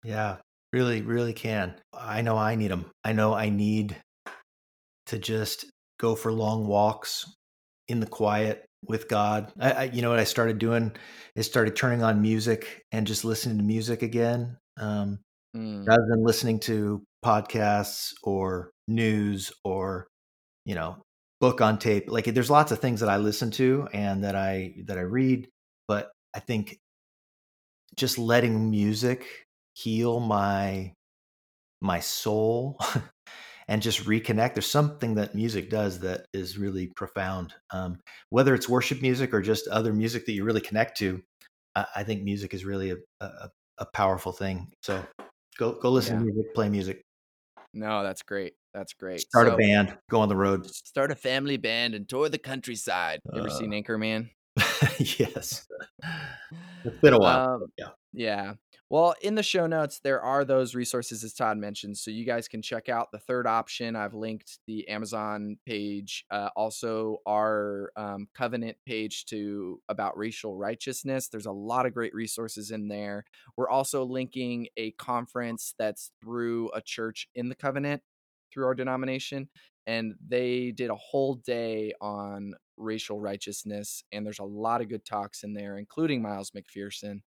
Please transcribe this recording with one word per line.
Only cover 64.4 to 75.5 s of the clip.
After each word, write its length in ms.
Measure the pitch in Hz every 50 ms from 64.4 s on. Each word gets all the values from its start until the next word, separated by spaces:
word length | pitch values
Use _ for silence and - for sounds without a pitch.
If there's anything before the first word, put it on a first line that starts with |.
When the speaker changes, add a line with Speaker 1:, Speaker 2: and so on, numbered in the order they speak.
| _ - - - _
Speaker 2:
the 200 | - 113 107 - -
Amazon 680 | 107 107 110 101 110 107 107 107 104 104 104 104 104 104 _
page, 600 | - 113 104 104 104 101 101 101 101 - - - _
uh, 180 | - 104 101 101 -
also 640 | - 107 110 110 - - 117 113 110 110 110 107 - _
our, 680 | - 104 107 107 110 107 107 104 104 101 101 101 - _
um, 320 | - 107 101 101 101 101 - _
Covenant 420 | - 123 120 120 120 117 113 - _ _
page 400 | - 120 110 107 107 - - -
to, 540 | - 113 107 104 104 101 101 95 90 90 - _ -
about 280 | 107 98 104 98 -
racial 380 | 92 104 113 110 - - 110 98
righteousness. 720 | 92 101 101 117 117 - 135 127 - - 139 135 131 131 -
There's 180 | - 110 101
a 40 | 110
lot 340 | 98 101 101 110 117 127 127
of 60 | 127 -
great 200 | 120 117 110 -
resources 580 | 104 113 107 - - 117 110 - 110 104 101
in 160 | 110 107 104
there. 380 | 104 104 104 104 101 101 101 104 _ _ - - - _
We're 120 | - 131 -
also 340 | 123 135 135 - - 139 131
linking 600 | 123 127 131 131 127 - 131 127 123 120 120 120 - _
a 140 | - 113 110
conference 800 | - _ - - 123 120 120 120 - 123 120 117